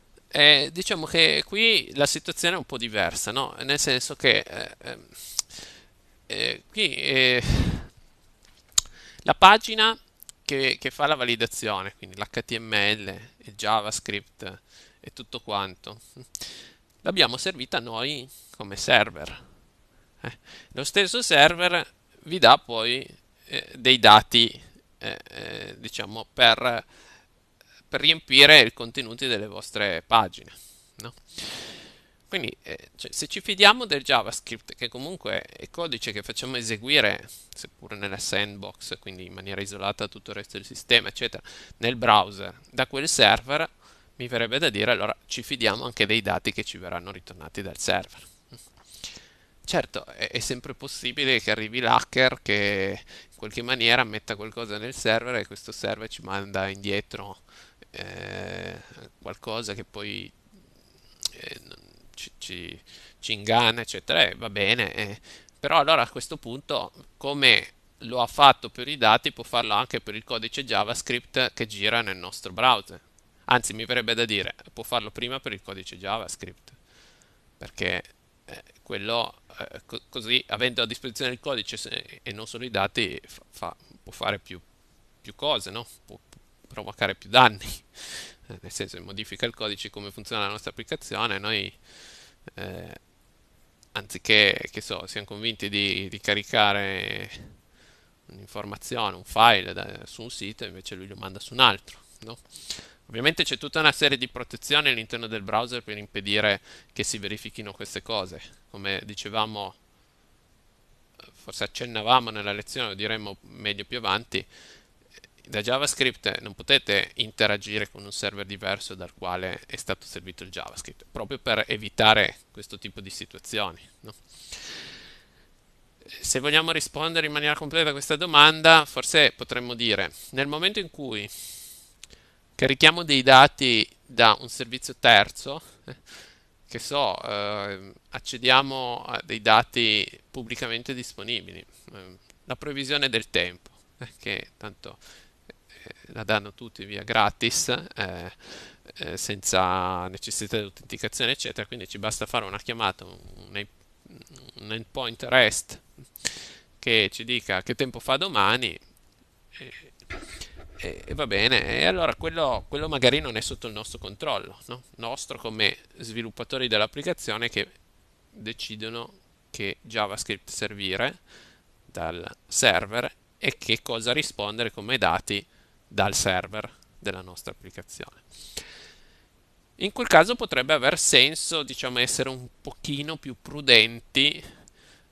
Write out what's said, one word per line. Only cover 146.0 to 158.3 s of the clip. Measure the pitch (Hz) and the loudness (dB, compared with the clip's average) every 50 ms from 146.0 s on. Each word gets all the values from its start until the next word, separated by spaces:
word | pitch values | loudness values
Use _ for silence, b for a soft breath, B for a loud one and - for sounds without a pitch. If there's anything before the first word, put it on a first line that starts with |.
| - - - | -20 -16 -14
la | 110 107 | -8 -2
danno | 101 110 104 101 104 - | 0 0 0 0 -4 -16
tutti | - 123 113 - - 98 | -16 -18 -18 -16 -16 -14
via | 101 104 98 | -12 -10 -10
gratis, | 98 110 113 110 101 104 - - 117 117 - - - - | -6 0 2 4 4 4 2 0 -2 -2 0 0 -2 -2
eh, | 123 139 165 - - - 101 92 90 87 85 90 - B B B B B B B B B B - - | -2 -4 -6 -10 -8 -6 -6 -6 -6 -10 -12 -14 -16 B B B B B B B B B B -20 -14
eh, | - - 80 87 | -12 -10 -10 -8
senza | 92 - - 107 95 - - - 92 92 90 92 92 90 92 92 87 90 | -8 -6 -8 -8 -4 -2 0 2 4 4 4 2 0 0 -2 -2 -4 -6
necessità | 90 95 - - - - - 107 101 - | -8 -10 -10 -10 -8 -6 -6 -6 -4 -4
di | 107 104 | -4 -6
autenticazione, | 98 - - - - 98 - - 107 - - 127 117 | -6 -14 -18 -16 -14 -12 -8 -8 -6 -4 -2 -2 -2
eccetera, | 139 - - 117 - - 104 | -2 -2 -6 -8 -8 -10 -10
quindi | - 123 120 90 | -10 -12 -14 -14
ci | - - | -14 -12
basta | 104 101 110 - - 110 | -6 -6 -6 -4 -4 -6
fare | - - 117 107 | -4 -4 -4 -4
una | 95 98 104 | -4 -8 -8
chiamata, | - - 117 117 110 95 - - 95 | -8 -6 -4 0 0 0 -2 -2 -12
un, | 92 92 90 87 90 90 92 95 98 98 101 104 101 _ _ _ _ _ _ _ - - - - - - - - - - | -20 -20 -20 -20 -20 -20 -18 -18 -12 -10 -10 -10 -12 _ _ _ _ _ _ _ -20 -20 -20 -20 -20 -20 -20 -20 -20 -20
un | - 104 104 | -18 -12 -10
endpoint | 110 117 127 _ - 139 127 113 113 - - | -10 -10 -10 _ -10 -8 -8 -8 -8 -8 -2
rest | 123 127 131 117 110 - - - - - - _ _ - - 131 _ _ B B B B B B B B B B B _ | 4 6 8 8 6 4 0 -8 -10 -16 -20 _ _ -20 -20 -20 _ _ B B B B B B B B B B B _
che | - - 123 117 110 101 98 | -6 0 2 4 4 4 2
ci | - - 113 | 0 -6 -6
dica | 120 123 117 - - 98 92 - | -4 -4 -4 -2 -2 -4 -2 -2
che | - 123 | -4 -2
tempo | - 139 127 - 117 | -2 -2 -4 -4 -8
fa | - - 131 | -2 -2 0
domani, | 139 185 196 | 0 0 -2